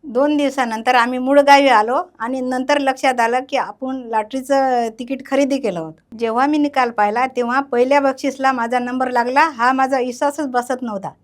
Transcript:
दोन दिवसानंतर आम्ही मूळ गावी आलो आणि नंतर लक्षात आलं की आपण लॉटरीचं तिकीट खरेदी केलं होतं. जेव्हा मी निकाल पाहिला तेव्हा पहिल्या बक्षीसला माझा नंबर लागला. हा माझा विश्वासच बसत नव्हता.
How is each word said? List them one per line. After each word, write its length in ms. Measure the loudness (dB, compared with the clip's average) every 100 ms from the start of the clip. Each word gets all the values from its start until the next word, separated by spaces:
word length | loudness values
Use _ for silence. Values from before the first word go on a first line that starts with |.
दोन 340 | -4 -2 0 2
दिवसानंतर 580 | 0 -2 -4 -2 0 2
आम्ही 240 | 2 -2
मूळ 220 | 2 4
गावी 260 | 8 6 8
आलो 300 | 4 4 -2 -4 _
आणि 220 | -8 -6
नंतर 360 | -4 -4 0 0
लक्षात 420 | 0 0 -2 0
आलं 200 | 0 0 -2
की 80 | -4
आपण 380 | -4 -8 -8 -8
लॉटरीचं 960 | -4 -4 -4 -8 0 2 2 0 -2 -6
तिकीट 260 | -10 -10 -2
खरेदी 320 | 0 2 0
केलं 220 | -2 -6
होतं. 380 | -10 -14 _ -6
जेव्हा 280 | -2 0 0
मी 120 | 2
निकाल 320 | 0 0 -2
पाहिला 360 | 0 0 0 -2
तेव्हा 340 | -2 -2 -2
पहिल्या 400 | 0 0 2 4
बक्षीसला 520 | 2 -2 -6 2 0
माझा 280 | 2 -2 -2
नंबर 300 | -2 -4 -2
लागला. 300 | 0 0 2
हा 320 | 0 2 0
माझा 280 | 2 0 0
विश्वासच 480 | -2 -2 -4 -2 -4
बसत 340 | -4 -4 -6
नव्हता. 280 | -6 -8 -10 -16